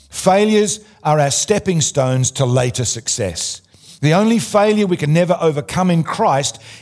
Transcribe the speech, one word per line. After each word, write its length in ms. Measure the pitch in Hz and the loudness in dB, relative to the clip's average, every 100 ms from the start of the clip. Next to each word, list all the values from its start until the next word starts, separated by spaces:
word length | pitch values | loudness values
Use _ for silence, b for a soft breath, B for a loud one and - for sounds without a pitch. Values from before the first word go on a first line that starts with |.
| _ | _
Failures 680 | - 190 190 214 214 208 - B B | -2 2 4 4 2 0 -4 B B
are 160 | 156 151 | -2 0
our 120 | 143 | 0
stepping 500 | - - 208 190 170 | -2 -2 -2 0 -2
stones 500 | 135 143 127 127 127 | -2 -2 0 0 -2
to 120 | - | -2
later 400 | 127 127 127 120 | 0 0 0 -2
success. 760 | 117 113 - - 98 82 - - B B B B | -6 -6 -6 -4 -4 -6 -10 -10 B B B B
The 120 | 143 | 0
only 240 | 170 220 226 | 2 2 0
failure 480 | - 208 214 214 202 | 0 2 2 2 0
we 100 | 180 | 0
can 160 | 147 | 0
never 260 | 160 175 175 | 2 2 2
overcome 500 | 165 147 131 175 185 | 0 -2 -4 -2 0
in 120 | 165 | 0
Christ 580 | - - - 135 143 - B B | -2 -2 0 0 -2 -8 B B